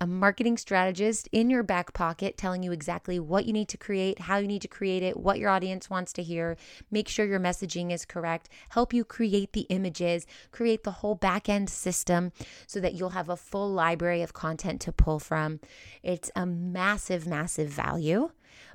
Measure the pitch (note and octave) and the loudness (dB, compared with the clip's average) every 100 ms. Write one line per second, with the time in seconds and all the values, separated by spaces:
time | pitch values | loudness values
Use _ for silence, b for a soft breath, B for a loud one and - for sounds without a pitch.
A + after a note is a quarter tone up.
0 | F3 F#3 G3 G3 A#3 A#3 - F#3+ F#3 F3+ | -2 4 4 4 2 0 2 2 2 2
1 | G#3+ A3 - A3 A#3 B3+ G#3 F3+ F3+ - | 0 0 0 2 4 4 2 0 -2 -2
2 | E3+ E3 G3 - F#3+ F#3 F3+ E3+ D3+ E3+ | -2 -2 -4 -4 -4 -2 -2 -4 -4 -6
3 | - F3+ D#3 F#3+ A3+ G#3+ G#3 - - G3 | -4 -4 0 2 2 0 -2 -6 -4 0
4 | F#3+ F#3+ E3+ G3 G3+ G3+ - - G3 F#3 | 0 -2 0 0 0 -2 -6 -4 -2 0
5 | F#3 - F3+ G3 G#3 F#3+ F#3 F#3+ - F#3+ | 0 0 0 2 2 2 2 -4 -4 -4
6 | F3+ - E3+ E3+ E3+ E3 B B - G#3 | -4 -6 -4 -2 -2 -4 B B -4 -2
7 | G#3+ - G#3 G3 F3+ F3 F#3+ F3+ F3 F3 | 0 0 2 2 0 0 -4 -4 -4 -4
8 | - F3+ E3 E3 - B B - A#3 A#3+ | -6 -6 -4 -4 -8 B B 2 2 2
9 | A3+ - A3+ G3+ G3 G#3+ - F#3 F#3 D#3 | 0 0 2 2 2 -2 0 0 0 0
10 | F3 E3+ - B B - A#3 A3 G#3+ F#3 | 0 0 -4 B B -2 2 2 -2 -4
11 | G#3 G#3 F#3+ F#3 - G3+ G3 - F#3 F3 | -2 2 2 2 2 0 0 -4 -2 -2
12 | - F3 F3 B B B - G#3 F3+ E3+ | 2 2 2 B B B -10 -4 -2 -2
13 | F#3 F#3 E3 F3 - G3+ G3+ F#3+ E3 E3+ | -4 -4 -4 -6 -6 -4 0 2 2 2
14 | F3 F3 E3+ - D#3+ D#3+ F#3 C3+ - - | 2 0 -2 -4 -6 -4 -4 -4 2 6
15 | - D#3 - D#3 D#3 D#3 B B B B | 6 4 0 0 0 -4 B B B B
16 | - F3+ - - F3+ F3 F3+ F3+ F#3 G#3 | -4 -4 -4 -4 -2 -2 -4 0 0 0
17 | - F3+ D#3+ D3+ D3+ - D3+ C#3+ C#3 E3 | -2 -2 -2 -2 -2 -2 -2 -2 -2 0
18 | D#3 F#3+ D#4+ - B B B | 2 2 0 -4 B B B